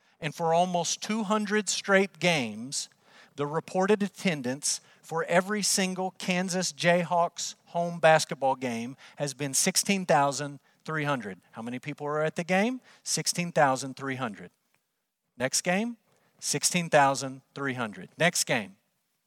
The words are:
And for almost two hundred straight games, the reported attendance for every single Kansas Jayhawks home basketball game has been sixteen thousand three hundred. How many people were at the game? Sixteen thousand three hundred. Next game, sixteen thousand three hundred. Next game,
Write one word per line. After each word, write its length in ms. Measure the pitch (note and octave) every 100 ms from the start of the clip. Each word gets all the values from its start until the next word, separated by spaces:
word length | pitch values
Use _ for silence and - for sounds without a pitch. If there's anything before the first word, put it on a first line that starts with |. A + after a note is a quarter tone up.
| _ -
And 140 | D#3
for 180 | - E3
almost 520 | E3 F#3 F3 E3 -
two 180 | - A3
hundred 480 | G3 G#3+ G3+ G#3+ G3
straight 480 | - - F#3+ G3 D#3
games, 720 | F3 D#3+ A2+ G#2+ B2+ - - _ _ - - -
the 100 | D3
reported 560 | D#3+ - F#3 F#3+ G#3+
attendance 800 | G3+ - G3 D3+ B2 D3 - - _ _
for 200 | - D#3+ D#3
every 360 | F3 F#3+ G#3+
single 540 | F#3+ - F#3 F#3 F#3 -
Kansas 560 | - F3+ F#3 F3+ F3
Jayhawks 800 | - E3+ F3 E3+ F3 E3+ - - - _
home 340 | F3 F3 E3+
basketball 560 | D#3+ D#3 - B2+ C3+ C3
game 420 | B2+ A#2 A#2+ C3+ - -
has 180 | D3 B2+
been 180 | C#3+
sixteen 540 | C3 F#3+ - - G3 F#3
thousand 520 | D3+ C#3+ C3+ C#3+ C#3+ _ _ -
three 180 | D#3
hundred. 340 | C#3+ C3+ A2+ - _
How 100 | -
many 160 | A#2 B2+
people 300 | D3 C#3+ D3
were 160 | D3+
at 120 | D#3 -
the 80 |
game? 380 | E3 F#3 A3+ C4 - -
Sixteen 480 | - - - - F3
thousand 440 | E3+ C#3 C3 C3+ B2+
three 200 | C3+ C3
hundred. 340 | B2 F#2+ F2+ _ _ _ _ _ _ _ _ -
Next 240 | C3 -
game, 360 | F3+ F#3 A#3 A#3 _ _ _ _
sixteen 500 | - D3 - F3+ E3+
thousand 520 | D3+ C#3 C3 C3+ C3+ _
three 220 | C#3+ C#3 B2
hundred. 340 | A2 F#2 F2+ -
Next 280 | E3+ - -
game, 320 | C3 F#2+ - _ _ _ _